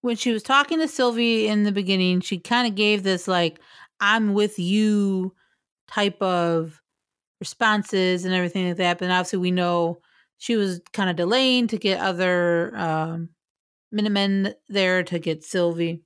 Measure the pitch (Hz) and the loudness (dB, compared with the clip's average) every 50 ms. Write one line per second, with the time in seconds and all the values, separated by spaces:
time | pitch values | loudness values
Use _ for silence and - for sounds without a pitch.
0 | - 247 233 214 - 247 226 214 - - 269 277 285 277 330 320 320 311 - - | -2 -4 -4 -2 -2 -2 -2 -2 0 2 2 2 2 2 0 -2 -2 -2 0 0
1 | 254 247 233 233 240 233 226 220 214 214 214 208 208 208 196 202 196 185 196 185 | 0 0 2 2 2 2 2 2 2 2 2 2 2 2 0 -2 0 0 2 2
2 | 185 180 180 180 180 - 202 170 _ - 233 240 247 233 196 196 214 208 214 202 | 2 2 2 0 0 -4 -8 -8 _ 0 0 0 0 0 0 0 2 2 2 2
3 | 185 190 185 180 - - 185 180 170 165 160 - - - - - - _ _ _ | 0 0 -2 -2 -2 0 0 0 0 0 -4 -8 -20 -20 -20 -20 -20 _ _ _
4 | 208 202 214 226 220 208 196 208 208 208 208 - 175 175 196 214 214 214 208 208 | 0 2 2 2 2 2 2 2 0 0 -2 -4 -2 0 2 2 2 2 2 2
5 | 202 196 190 185 185 190 _ _ _ _ _ _ _ _ _ _ _ _ - 214 | 2 0 0 -2 -4 -6 _ _ _ _ _ _ _ _ _ _ _ _ -2 0
6 | 208 196 196 _ 202 185 180 175 170 170 165 165 165 160 151 _ _ _ _ _ | 0 0 0 _ -2 0 0 0 0 0 0 -2 -2 -6 -12 _ _ _ _ _
7 | _ _ _ _ _ _ _ _ 185 - - _ 240 220 214 208 202 - - 190 | _ _ _ _ _ _ _ _ -14 -14 -4 _ 2 2 2 2 0 -2 0 0
8 | 185 185 180 175 180 185 185 185 180 175 170 196 185 180 175 175 185 175 180 180 | 2 2 0 0 0 -2 0 0 0 -2 -2 -2 -2 -2 -2 0 0 0 0 0
9 | 185 180 185 180 185 - - 185 180 180 180 185 175 175 175 175 170 165 170 170 | -2 0 0 0 0 -2 -2 -2 0 0 0 2 0 2 2 0 0 -2 -4 -8
10 | _ _ _ _ _ _ _ _ - - 233 220 202 190 180 175 _ - - - | _ _ _ _ _ _ _ _ -4 -2 0 0 0 -2 -4 -8 _ -10 -4 -2
11 | 196 185 175 160 175 180 226 254 262 262 254 247 240 226 226 196 - 196 190 - | -2 -2 0 0 0 0 2 2 2 4 4 2 2 0 -2 -2 0 0 0 0
12 | 185 196 180 170 185 185 180 180 175 175 170 170 175 - 226 214 175 165 160 156 | -2 -2 -2 0 0 0 2 2 2 2 2 0 0 -2 -4 -4 -4 -2 -2 -2
13 | 156 165 165 165 165 170 _ _ _ _ _ _ _ _ _ _ _ _ 214 208 | -2 -4 -6 -8 -10 -10 _ _ _ _ _ _ _ _ _ _ _ _ -4 -2
14 | 208 214 202 202 196 196 196 196 190 202 - _ _ - 196 202 190 185 185 185 | -2 0 0 0 2 2 2 0 0 -2 -4 _ _ -4 0 2 2 4 2 2
15 | 175 - 175 170 - 165 160 156 - - - 185 175 170 170 170 170 165 170 165 | 0 -2 -4 -4 -2 -2 -4 -4 -6 -4 0 0 0 0 0 0 -2 -4 -4 -8
16 | _ | _